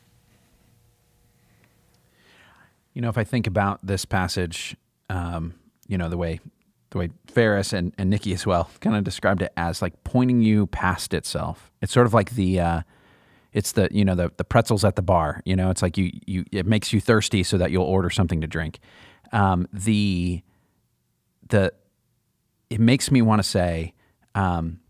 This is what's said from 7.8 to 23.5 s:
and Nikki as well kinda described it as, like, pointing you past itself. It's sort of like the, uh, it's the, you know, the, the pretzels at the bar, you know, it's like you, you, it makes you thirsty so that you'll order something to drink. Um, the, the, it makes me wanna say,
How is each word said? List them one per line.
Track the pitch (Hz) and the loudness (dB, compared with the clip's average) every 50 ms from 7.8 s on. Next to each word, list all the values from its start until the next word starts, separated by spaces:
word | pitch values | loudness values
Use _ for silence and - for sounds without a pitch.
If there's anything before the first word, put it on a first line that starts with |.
| 87 87 - - | -4 -4 -4 -2
and | 98 92 | 0 0
Nikki | 101 101 - 104 92 | 0 0 0 -2 -4
as | 90 - | -2 0
well | 104 90 87 - - - _ | 0 0 0 0 -2 -6 _
kinda | - 202 220 104 | -2 0 0 0
described | 98 95 95 - - 101 98 90 | 0 -2 -6 0 0 0 2 2
it | 95 - _ | -2 -4 _
as, | - 85 85 82 - | -4 -4 -4 -4 -4
like, | - 87 - _ _ | -6 -6 -6 _ _
pointing | - - 123 127 127 123 120 | -2 0 2 2 4 4 4
you | 113 110 107 104 104 - | 4 4 4 4 2 0
past | - - - 92 92 - - - - | -2 -2 -2 -2 -2 -2 -4 -6 -6
itself. | 80 - - - 85 82 85 - - - _ _ _ | -6 -6 -4 -6 -6 -6 -6 -8 -12 -16 _ _ _
It's | - 113 - | -8 0 4
sort | 127 123 117 | 4 4 6
of | 101 | 4
like | 113 101 - | 2 2 2
the, | 120 123 98 92 95 90 | 0 0 0 2 2 2
uh, | 85 85 85 82 80 _ _ _ _ _ _ _ _ _ _ _ _ _ _ | 2 0 0 -2 -4 _ _ _ _ _ _ _ _ _ _ _ _ _ _
it's | 107 104 - | -4 -4 -2
the, | - - 98 87 | 0 0 0 0
you | - 101 104 | 2 0 0
know, | 95 92 | 2 2
the, | 87 87 82 - | 0 -2 -4 -4
the | - 87 | -8 -8
pretzels | _ - 120 113 - 117 101 92 | _ 2 2 2 2 0 2 2
at | 104 90 - | 0 0 0
the | |
bar, | 92 85 95 85 80 76 71 - - | 0 2 2 2 2 0 -4 -6 -4
you | - 95 | -2 0
know, | 92 92 92 | 0 2 0
it's | 92 - | 0 0
like | - 92 85 - | -2 -2 0 0
you, | 95 87 - - - | -2 -2 -4 -8 -10
you, | - 98 92 - - | -6 -6 -6 -6 -4
it | - 101 90 | -4 -4 0
makes | 92 110 107 - - | 2 0 0 0 0
you | - 104 | 0 0
thirsty | - - 117 110 101 - - 101 | 2 4 2 2 2 2 0 0
so | 90 - - 92 | 0 2 2 0
that | 87 78 | 0 2
you'll | 76 92 - | 2 0 0
order | - 95 95 90 87 | 2 2 0 0 0
something | - - 98 85 90 80 | 0 0 0 0 0 -2
to | 78 76 | -4 -4
drink. | - 82 80 78 - - _ - - - - - - _ _ - - | -6 -6 -6 -6 -8 -12 _ -20 -20 -20 -20 -20 -20 _ _ -4 0
Um, | 113 101 98 95 87 90 - - | 2 2 2 2 0 -2 -4 -8
the, | 104 92 110 110 104 104 101 92 87 87 90 90 85 - _ _ _ _ _ _ _ _ _ _ _ _ _ _ _ _ _ _ _ _ - | -6 -2 0 0 2 2 0 0 -2 -2 -2 -4 -4 -8 _ _ _ _ _ _ _ _ _ _ _ _ _ _ _ _ _ _ _ _ 0
the, | - 104 95 92 - _ _ _ _ _ _ _ _ _ _ _ _ _ _ _ _ _ _ _ | 0 2 2 2 -2 _ _ _ _ _ _ _ _ _ _ _ _ _ _ _ _ _ _ _
it | - 107 | 0 2
makes | 113 117 131 135 - - | 4 4 4 4 2 2
me | 143 127 | 2 4
wanna | 117 110 107 107 95 | 4 6 4 4 2
say, | - | 2